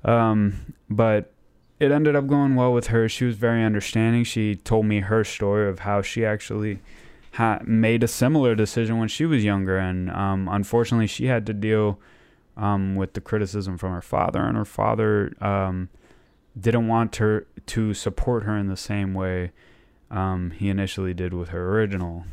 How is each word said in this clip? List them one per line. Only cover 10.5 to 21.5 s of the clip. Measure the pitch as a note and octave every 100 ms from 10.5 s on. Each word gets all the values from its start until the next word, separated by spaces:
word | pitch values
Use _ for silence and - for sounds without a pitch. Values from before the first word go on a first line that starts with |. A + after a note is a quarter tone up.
unfortunately, | G2 G2 A#2 A#2 A#2+ A2
she | - B2+
had | B2 G#2
to |
deal, | G#2 G#2+ A2 G#2 G2 - - _ _ _ -
um, | G#2 G2+ F#2+ F#2+
with | F#2+
the | -
criticism | - A2 G2+ G#2 F#2+ F2+
from | F#2
her | F2+
father. | - - F2 -
And | - A2
her |
father, | G#2 - G#2+ A2 A2 G#2+ G2+ -
um, | G2+ G2 F#2+ F#2 F#2 - _ - _ _ _ -
didn't | G2+ A#2 A2+
want | A2+ A2+ -
her | G#2+ G#2+ - - -
to | A2 A2
support | G2+ - F2+ - A#2+
her | G#2 G#2+
in | G2
the | F#2
same | - G#2 G2
way, | F#2+ F#2+ F#2 F2+ - - - _ _ _
um, | F#2+ F#2+ F#2 F2+
he | D#2+ G2+
initially | G2 F#2+ - F#2+
did | F2+ F2+
with | F2 E2+